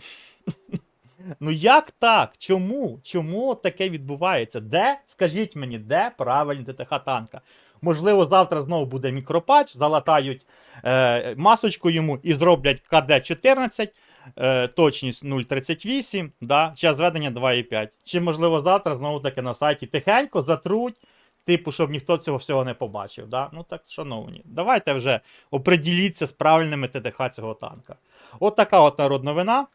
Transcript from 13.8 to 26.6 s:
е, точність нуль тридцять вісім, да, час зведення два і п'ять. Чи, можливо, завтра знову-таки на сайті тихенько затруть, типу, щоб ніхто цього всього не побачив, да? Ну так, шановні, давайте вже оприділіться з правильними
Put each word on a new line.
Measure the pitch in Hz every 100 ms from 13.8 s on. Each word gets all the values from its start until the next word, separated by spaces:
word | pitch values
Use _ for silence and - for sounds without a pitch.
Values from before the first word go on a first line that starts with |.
| 208 _ _ _ 127 -
е, | 131 131 123
точність | - 156 - 131 113
нуль | 139 135
тридцять | 127 135 135 160 202
вісім, | 269 226 196 156 -
да, | 120 143 160 151
час | 165 143
зведення | 175 160 147
два | 120 127
і | 123
п'ять. | 117 107 110 _
Чи, | - 175
можливо, | 175 156 170 160
завтра | 165 196 170 131
знову-таки | 147 147 135 131
на | 123 120
сайті | 151 143 123
тихенько | 147 190 233 285 185
затруть, | 135 160 170 214 247 - _ _ _ _ -
типу, | 170 165
щоб | 135 151
ніхто | 147 - 170
цього | - 135
всього | - 135
не | 127
побачив, | 117 113 101 101 - 110
да? | 123 143
Ну | 156 170
так, | 170 -
шановні, | - 147 113 - 87 -
давайте | - 202 240 -
вже | 135 131 113 - _ _
оприділіться | 139 135 175 156 175 196 - 139
з |
правильними | - 151 160